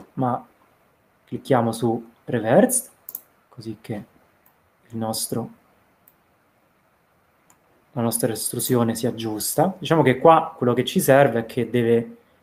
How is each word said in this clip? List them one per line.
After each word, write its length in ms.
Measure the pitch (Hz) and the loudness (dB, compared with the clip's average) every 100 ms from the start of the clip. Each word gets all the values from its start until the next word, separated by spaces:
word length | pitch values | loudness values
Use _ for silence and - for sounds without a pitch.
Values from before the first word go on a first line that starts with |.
| - | -14
ma 300 | - 127 123 - _ _ _ _ _ _ _ | -6 -4 -4 -8 _ _ _ _ _ _ _
clicchiamo 460 | - 123 - 127 117 | -14 -10 0 2 2
su 380 | 113 120 117 - _ | 0 -2 -2 -8 _
reverse, 680 | - 120 107 156 254 - - _ - - _ _ _ | -8 -4 2 4 4 2 -6 _ -20 -20 _ _ _
così 280 | - 110 104 | -18 -14 -14
che 240 | - 104 - _ _ _ _ _ _ _ _ | -10 -10 -10 _ _ _ _ _ _ _ _
il 80 | 113 | -8
nostro, 540 | 110 110 - 117 113 - _ _ _ _ _ _ _ _ _ _ _ _ _ _ _ _ _ _ _ _ _ _ _ | -6 -6 -6 -8 -8 -14 _ _ _ _ _ _ _ _ _ _ _ _ _ _ _ _ _ _ _ _ _ _ _
la 80 | - | -4
nostra 320 | 117 110 123 | -4 -2 -2
estrusione 640 | 107 - 123 - 123 117 | -4 -8 -6 -2 0 0
si 120 | 113 123 | -2 -4
aggiusta. 680 | 110 113 107 - - 180 - | -6 -8 -6 -6 0 -2 -2
Diciamo 240 | 139 160 | -2 2
che 160 | 131 123 | 2 4
qua 360 | 165 160 - - | 6 6 4 -4
quello 160 | 123 | -2
che 120 | 120 | 0
ci 160 | 120 190 | 0 0
serve 400 | 139 135 139 117 | 4 6 6 2
è 60 | 113 | -4
che 220 | - 117 | -6 -4
deve 480 | 123 117 117 117 - _ _ | 0 2 2 0 -10 _ _